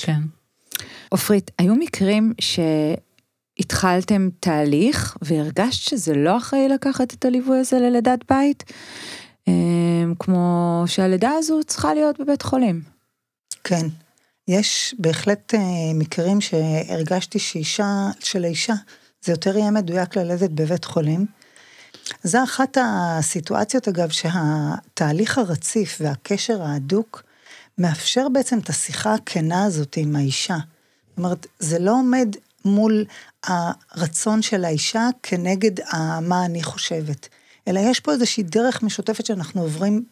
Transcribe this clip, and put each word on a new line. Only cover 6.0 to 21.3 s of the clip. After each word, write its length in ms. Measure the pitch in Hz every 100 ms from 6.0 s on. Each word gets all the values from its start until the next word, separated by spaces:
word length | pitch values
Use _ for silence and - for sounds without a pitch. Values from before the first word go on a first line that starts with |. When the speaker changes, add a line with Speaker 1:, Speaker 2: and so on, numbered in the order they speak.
| 160
Speaker 2:
לא 240 | 143 151 226
אחראי 300 | 240 277 269
לקחת 460 | 269 277 269 247
את 120 | - 254
הליווי 340 | 254 262 262
הזה 200 | 254 254
ללידת 400 | 247 240 233 247 -
בית, 340 | 269 285 285 - - - - - - - _ -
אמ, 680 | 175 170 170 170 170 170 170
כמו 640 | - 180 175 175 175 170 170
שהלידה 440 | - 190 185 233
הזו 280 | 311 320 311 302
צריכה 260 | - 294
להיות 260 | 302 302 294
בבית 220 | 277 285
חולים. 400 | - 262 240 165 147 _ _ _ _ _ - -
Speaker 3:
כן. 240 | - 175 160 160 _ _ _ _ -
יש 480 | 185 208 - - 247
בהחלט, 540 | 160 160 - 208 -
אה, 60 | 220 185 175 160 160
מקרים 460 | 156 - 175 202
שהרגשתי 1000 | - 165 160 156 170 175 156 185 - 202
שאישה, 680 | - 175 156 - 202 202 196 -
שלאישה, 540 | - 196 170 165 - 214 - - _ _
זה 80 | -
יותר 260 | 165 190 202
יהיה 140 | 208
מדויק 440 | 214 175 175 180 202
ללדת 340 | 170 175 185
בבית 360 | 156 156 175 -
חולים. 400 | 175 151 165 208